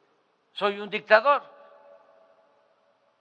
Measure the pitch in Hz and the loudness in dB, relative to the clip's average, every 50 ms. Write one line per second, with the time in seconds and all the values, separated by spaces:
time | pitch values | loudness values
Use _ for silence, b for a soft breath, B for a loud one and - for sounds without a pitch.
0 | _ _ _ _ _ _ _ _ _ _ - - 190 208 202 202 208 196 202 202 | _ _ _ _ _ _ _ _ _ _ -12 -6 -6 -6 -6 -6 -12 -10 -10 -8
1 | - - 214 220 226 285 285 247 - - - - - - - - _ - - - | 0 2 2 4 4 2 0 0 -2 -12 -20 -20 -20 -20 -20 -20 _ -20 -20 -20
2 | _ _ _ _ _ _ _ _ _ _ _ _ _ _ _ _ _ 82 _ _ | _ _ _ _ _ _ _ _ _ _ _ _ _ _ _ _ _ _ _ _
3 | _ _ _ _ | _ _ _ _